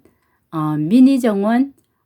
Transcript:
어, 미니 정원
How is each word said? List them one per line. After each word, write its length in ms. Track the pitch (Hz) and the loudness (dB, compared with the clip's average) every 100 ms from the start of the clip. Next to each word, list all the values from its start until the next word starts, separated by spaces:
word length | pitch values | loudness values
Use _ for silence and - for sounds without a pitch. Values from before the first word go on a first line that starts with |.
| _ _ _ _ _ | _ _ _ _ _
어, 240 | 160 156 151 | -8 -6 -4
미니 460 | 156 240 262 269 | 0 4 4 2
정원 500 | 233 202 208 240 277 - _ _ | -2 -2 -2 -2 -4 -8 _ _